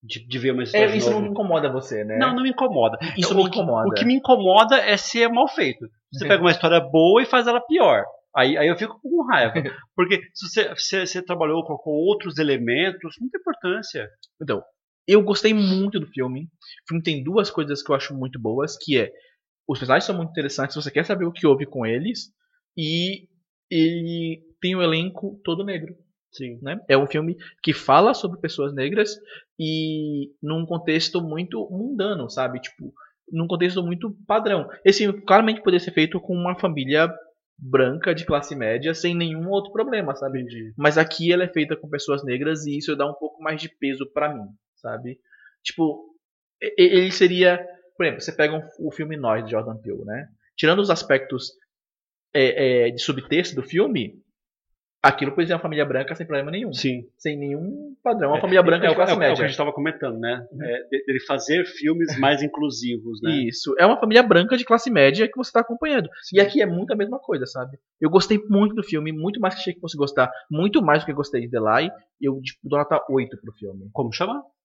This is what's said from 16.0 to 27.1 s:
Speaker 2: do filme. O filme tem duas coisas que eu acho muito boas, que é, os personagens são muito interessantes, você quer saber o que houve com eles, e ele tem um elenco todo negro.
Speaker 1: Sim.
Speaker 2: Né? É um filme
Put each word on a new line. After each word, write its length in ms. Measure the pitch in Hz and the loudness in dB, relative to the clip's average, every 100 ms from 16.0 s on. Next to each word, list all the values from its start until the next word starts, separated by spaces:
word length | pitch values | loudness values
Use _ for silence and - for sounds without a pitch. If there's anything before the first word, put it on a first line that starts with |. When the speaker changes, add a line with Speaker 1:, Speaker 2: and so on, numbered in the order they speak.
Speaker 2:
do 60 | 151 | -8
filme. 340 | - 127 127 165 _ - - | -6 -6 -6 -12 _ -20 -20
O 40 | - | -8
filme 140 | 165 | -6
tem 200 | 165 147 | -4 -4
duas 260 | 131 202 190 | -2 0 0
coisas 320 | - 147 143 | -2 -4 -6
que 120 | - | -2
eu 20 | |
acho 180 | 139 - | -4 -2
muito 280 | 139 127 127 | -8 -8 -6
boas, 360 | 110 120 147 - | -4 -4 -4 -8
que 220 | - 131 | -2 0
é, 140 | 104 - _ _ _ _ - | 0 -6 _ _ _ _ -8
os 100 | 139 | -6
personagens 260 | 127 143 | 2 2
são 120 | - 180 | 2 -6
muito 140 | 165 | -6
interessantes, 440 | - 143 - 139 156 | -6 -6 -4 -6 -6
você 140 | 147 | -4
quer 140 | - | -4
saber 200 | 160 196 | -2 -2
o 80 | 170 | -4
que 140 | 170 160 | 0 4
houve 180 | 139 | 4
com 220 | 143 135 113 | 2 -6 -2
eles, 440 | 117 180 240 - _ _ _ _ - | -2 -4 -8 -12 _ _ _ _ -8
e 520 | 156 165 180 196 190 _ _ _ _ | -4 -2 -2 -6 _ _ _ _ _
ele 720 | 170 160 170 165 170 165 160 160 _ | 2 2 2 -4 -4 -6 -8 _ _
tem 140 | 180 185 | -4 0
um 60 | |
elenco 580 | 175 160 180 185 196 202 | 0 0 -2 -6 -12 -8
todo 200 | - 170 | -6 -4
negro. 300 | 202 180 165 175 _ _ _ | -4 -8 -10 -18 _ _ _
Speaker 1:
Sim. 260 | - 127 120 | -14 -12 -12
Speaker 2:
Né? 180 | 135 180 - | -10 -10 2
É 100 | 135 | 2
um 80 | |
filme 300 | 139 | 4